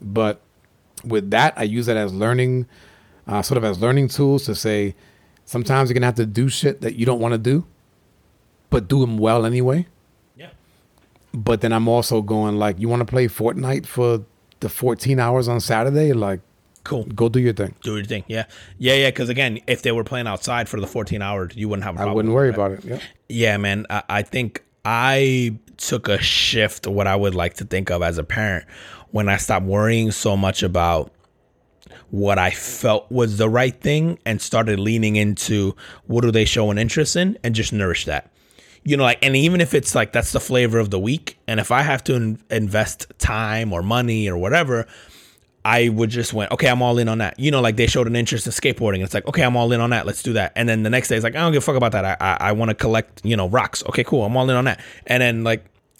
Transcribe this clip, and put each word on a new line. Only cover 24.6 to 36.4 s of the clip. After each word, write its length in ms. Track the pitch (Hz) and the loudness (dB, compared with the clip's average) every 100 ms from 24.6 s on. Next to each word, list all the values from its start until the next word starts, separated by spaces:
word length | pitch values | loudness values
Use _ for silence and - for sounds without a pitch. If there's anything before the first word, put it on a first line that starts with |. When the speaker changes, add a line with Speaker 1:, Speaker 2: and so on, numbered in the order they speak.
| _ _ 107 | _ _ -4
Speaker 2:
I 720 | 117 131 135 135 127 120 107 _ - | 0 2 2 2 2 0 -4 _ -12
took 320 | - 120 - | -6 -4 0
a 120 | 98 | 0
shift, 640 | - - - 113 107 - - | 0 0 2 2 0 -2 -4
what 200 | 101 98 | 0 2
I 100 | 101 | 2
would 180 | 101 | 0
like 200 | 90 87 | 0 -4
to 100 | - | -4
think 260 | 101 92 92 | -6 -4 -2
of 120 | 87 | -2
as 140 | 85 82 | -2 -2
a 60 | |
parent, 400 | 78 110 107 87 - - - - - | -4 -4 -2 -4 -8 -20 -20 -20 -6
when 180 | 107 101 | -2 0
I 80 | 98 | 0
stopped 300 | - 98 95 | 0 0 0
worrying 440 | 101 110 113 110 | 2 2 2 0
so 260 | - 110 98 | 0 0 2
much 260 | 95 - | 0 0
about 480 | 95 87 85 80 71 _ _ _ _ _ _ _ - - - | 0 2 2 0 -2 _ _ _ _ _ _ _ -20 -20 -8
what 280 | 101 101 95 | -2 2 2
I 120 | 92 | 2
felt 600 | - - - - 107 - | -2 -8 -2 0 0 0
was 280 | 123 117 104 | -2 0 2
the 100 | 110 | 2
right 300 | 117 127 - | 2 0 -2
thing 380 | 139 151 165 170 | 0 0 0 -2
and 160 | 113 104 | -4 -4
started 380 | - 117 110 98 | -2 0 0 0
leaning 380 | 104 113 107 107 | 0 2 2 2
into 580 | 104 101 - 104 98 - - - - | 2 0 -2 0 0 -4 -12 -16 -4
what 140 | 120 | 0
do 80 | 120 | 4
they 140 | 110 | 4